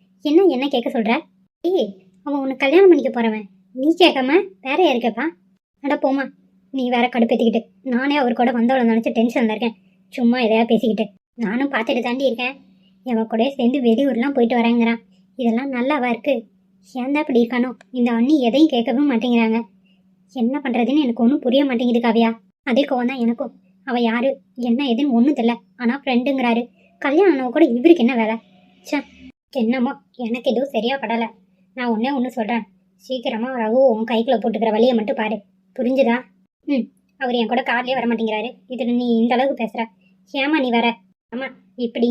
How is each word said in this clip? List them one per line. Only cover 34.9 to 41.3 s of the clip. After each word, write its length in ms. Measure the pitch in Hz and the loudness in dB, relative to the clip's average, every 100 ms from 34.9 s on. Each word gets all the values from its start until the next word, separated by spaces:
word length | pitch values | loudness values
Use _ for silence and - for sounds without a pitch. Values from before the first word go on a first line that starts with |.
| 233 | 2
மட்டும் 240 | 214 226 | -2 -4
பாரு. 160 | 214 214 - _ _ - | -4 -6 -10 _ _ -6
புரிஞ்சுதா? 420 | 247 269 233 247 - _ _ _ - | -2 2 2 2 -4 _ _ _ -2
ம், 180 | 269 - _ _ - | -2 -2 _ _ -8
அவர் 180 | 254 240 | -4 -2
என் 120 | 214 | 0
கூட 80 | 247 262 | -2 0
கார்லயே 280 | 240 247 262 | -2 -2 -2
வர 100 | 233 | -2
மாட்டேங்கிறாரு. 400 | 220 220 214 226 - - | -2 -2 -4 -6 -12 -14
இதுல 240 | 254 240 240 | -6 -2 -2
நீ 80 | 240 226 | 0 2
இந்த 120 | 233 247 | 2 2
அளவுக்கு 240 | 269 262 | 0 -2
பேசுற. 200 | 220 233 226 _ _ _ _ | -6 -6 -8 _ _ _ _
ஏமா 260 | 277 277 311 254 | -4 0 0 0
நீ 40 | 233 | 0
வர? 140 | 233 226 _ _ _ | 0 -4 _ _ _